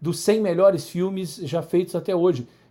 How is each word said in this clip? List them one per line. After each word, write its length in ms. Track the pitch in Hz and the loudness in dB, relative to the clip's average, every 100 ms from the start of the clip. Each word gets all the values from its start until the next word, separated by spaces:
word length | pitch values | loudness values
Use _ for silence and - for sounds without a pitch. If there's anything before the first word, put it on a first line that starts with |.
dos 180 | 156 165 | -6 -2
cem 220 | - 220 | 0 2
melhores 480 | 208 165 196 170 - | 2 4 4 4 -2
filmes 480 | 170 185 190 175 - | -4 -4 -4 -8 -8
já 260 | 147 165 | -6 -6
feitos 320 | - - 185 | 0 0 0
até 220 | 170 165 180 | -4 -2 2
hoje. 320 | 180 127 117 _ _ | 2 0 -4 _ _